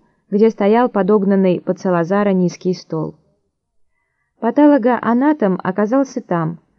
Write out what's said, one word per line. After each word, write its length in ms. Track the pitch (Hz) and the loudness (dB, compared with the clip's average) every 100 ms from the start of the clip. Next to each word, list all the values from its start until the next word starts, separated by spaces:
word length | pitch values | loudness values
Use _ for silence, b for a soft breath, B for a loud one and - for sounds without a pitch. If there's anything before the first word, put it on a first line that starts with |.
| _ _ - | _ _ -4
где 180 | 196 226 | 2 2
стоял 400 | 220 202 226 247 | 2 0 2 0
подогнанный 680 | 208 185 208 190 196 190 170 | 0 0 2 2 2 2 0
под 200 | - 180 | -4 -4
Салазара 520 | 190 175 165 202 208 | -2 -2 0 0 0
низкий 420 | 185 180 - 185 | 0 0 -2 -6
стол. 420 | 180 - 160 156 - _ _ _ _ _ _ _ _ _ _ _ - | -6 -8 -8 -8 -12 _ _ _ _ _ _ _ _ _ _ _ -8
Патологоанатом 1200 | 226 233 294 285 226 240 - 240 285 302 196 180 | -4 4 4 4 2 -2 0 0 0 0 0 -2
оказался 600 | 185 185 208 269 269 - | -4 -4 -2 0 -2 -6
там, 380 | - 175 160 170 _ | -6 -4 -4 -8 _